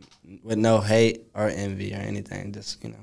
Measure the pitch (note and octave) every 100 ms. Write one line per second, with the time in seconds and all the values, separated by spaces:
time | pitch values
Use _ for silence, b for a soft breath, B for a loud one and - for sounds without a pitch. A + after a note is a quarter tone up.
0 | - _ E2 F#2+ A2+ G#2+ A2+ A2+ G#2 A2+
1 | A2+ - - G#2 G#2+ E2 G2+ F#2+ G2 G2
2 | G#2 G#2 - F#2+ G2 G2+ G2+ - A2+ A2